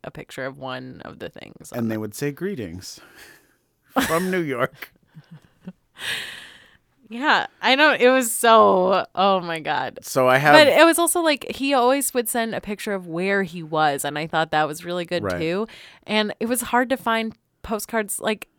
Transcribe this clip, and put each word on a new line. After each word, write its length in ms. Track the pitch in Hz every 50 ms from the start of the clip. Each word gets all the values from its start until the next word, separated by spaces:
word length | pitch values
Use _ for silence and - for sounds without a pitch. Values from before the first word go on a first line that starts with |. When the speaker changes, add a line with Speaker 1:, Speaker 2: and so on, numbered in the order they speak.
| -
Speaker 1:
a 80 | -
picture 340 | - 151 - - - 139 131
of 140 | 135 135 143
one 420 | 131 131 127 127 127 127 - - -
of 140 | - -
the 120 | - - -
things 420 | - - - - - - - -
on 80 | - 120
Speaker 2:
And 100 | 113 113
they 60 | 110
Speaker 1:
it. 60 | 107
Speaker 2:
would 120 | 107 110 107
say, 180 | - 143 147
"Greetings 680 | 139 - 170 202 202 135 107 85 82 92 - - - - - - _ - - - - _ _ _ _ _ _ _ _ _ _ _ _ - 139
from 240 | - 160 170 185 185
New 120 | 185 180
York." 500 | 165 143 127 120 131 - - - - - _ _ _ _ _ 156 - _ 165 147 _ _ _ _ _
<laughs> 80 | 185 - _ _ _ _ - - - - - - - - - - - - - - _ _ _ _ _ _ _ _ _
Speaker 1:
Yeah, 380 | 220 233 277 302 233 180 - - - _
I 140 | 180 226 262
know. 180 | 269 302 302 247
It 160 | - 240 247
was 220 | 262 262 247 226
so, 760 | - - - 233 226 220 214 202 190 185 180 185 190 185 - - _
oh 260 | - 190 202 190 185
my 180 | 175 170 165 160
God. 400 | 143 147 147 135 135 120 - -
Speaker 2:
So 260 | - - - 135 127
I 100 | 127 127
have 160 | 135 147 151 151
Speaker 1:
But 120 | 311 302
it 160 | 269 185 269 311
was 120 | 330 320
also, 220 | 339 339 - - 349
like, 240 | 330 320 294 - - -
he 220 | - - 269 277 285
always 400 | 254 240 247 269 285 269 - -
would 140 | 247 233
send 280 | - - 240 226 226 196
a 60 | -
picture 320 | - 196 208 196 - 220 202
of 140 | 190 180
where 360 | 175 160 170 185 196 202 196 190
he 180 | 160 175 180
was, 420 | 160 156 160 156 156 147 139 135 -
and 140 | 143 143
I 80 | 147 160
thought 260 | 160 - 160 160 160
that 160 | 156 156 156
was 160 | 147 156 165 175
really 200 | 170 175 180 170
good, 180 | 170 180 175 104
Speaker 2:
Right. 140 | 190 90 170
Speaker 1:
too. 280 | 160 165 175 196 220 - - - - - - - _
And 260 | - 208 214 214 208 - -
it 80 | -
was 140 | 226 247 233
hard 280 | 233 - - 240 262 240
to 80 | 269
find 400 | 254 - 233 226 226 226 220 - _ _ _ _ _
postcards. 580 | - - 226 208 - - 233 226 208 196 - -
Like, 280 | - 220 214 196 - - _